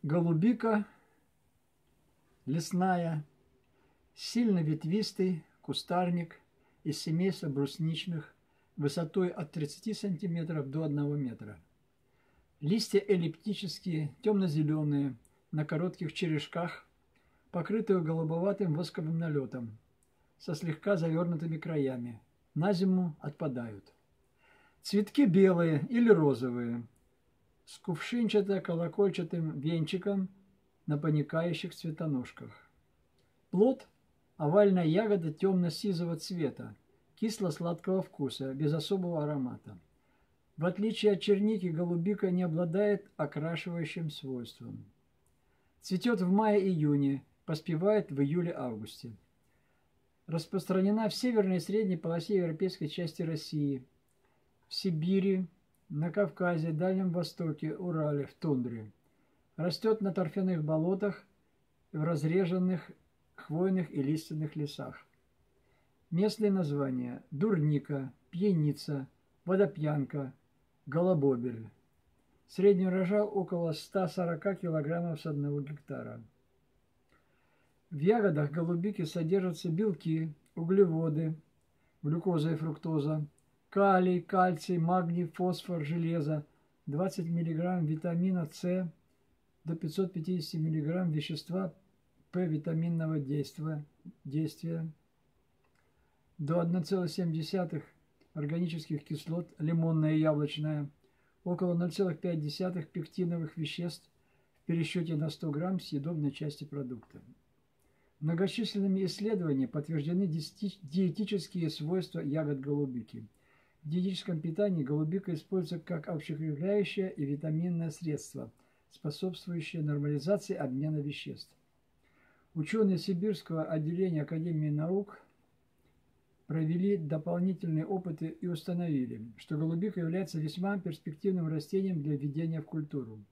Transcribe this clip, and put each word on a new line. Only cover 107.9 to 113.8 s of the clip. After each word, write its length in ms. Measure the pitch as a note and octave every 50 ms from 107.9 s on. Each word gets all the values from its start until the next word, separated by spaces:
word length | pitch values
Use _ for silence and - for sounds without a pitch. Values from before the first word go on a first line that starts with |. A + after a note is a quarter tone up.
| _ _ _ _ _ _
Многочисленными 840 | D3+ D#3 E3+ E3 G3 G3 - - A3 - - G3+ G3 G3 F#3+ F#3+ G3
исследованиями 600 | F3 - - G3+ A3 A3+ F#3 E3+ D#3 C#3 C3+ C3
подтверждены 640 | B2 - D3+ D3 - E3 D3+ C#3 D#3+ F3 F#3+ G3+
диети-, 500 | F3 D3+ E3 D3 - - - G#3 G3 - - -
диетические 840 | C3+ D3 F#3 F#3+ F3 D#3 - G#3+ - G#3 F#3+ D#3 - - F3+ E3+ D3+
свойства 500 | - - D3+ D3+ F3+ F#3+ F3 - - E3
ягод 400 | D#3 C#3 C#3+ D#3 D3+ D3 D3 C3+
голубики. 680 | C3 C#3+ C#3+ C#3+ C#3+ C3 B2 A#2+ A2 - - A#2 A2 - _ _ _ _ _ _ _ _ _ _